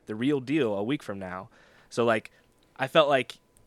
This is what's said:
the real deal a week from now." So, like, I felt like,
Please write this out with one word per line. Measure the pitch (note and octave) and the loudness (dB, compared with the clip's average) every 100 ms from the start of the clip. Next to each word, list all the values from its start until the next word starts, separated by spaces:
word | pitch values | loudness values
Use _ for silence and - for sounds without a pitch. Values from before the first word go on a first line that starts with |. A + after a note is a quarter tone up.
| - | -12
the | A2 | -4
real | C3 C#3+ | 0 0
deal | B2 D#3 A2+ | 0 0 0
a | G2+ | 0
week | G#2+ D3 | -2 -4
from | - G2 | -6 -10
now." | F#2 F#2 G2 - - - - | -10 -10 -12 -20 -20 -20 -8
So, | - | 0
like, | A#2 A2 - _ _ _ _ - | 2 2 -2 _ _ _ _ -6
I | C3+ | 2
felt | E3+ D3 | 4 6
like, | C#3 B2 - _ _ | 4 0 -10 _ _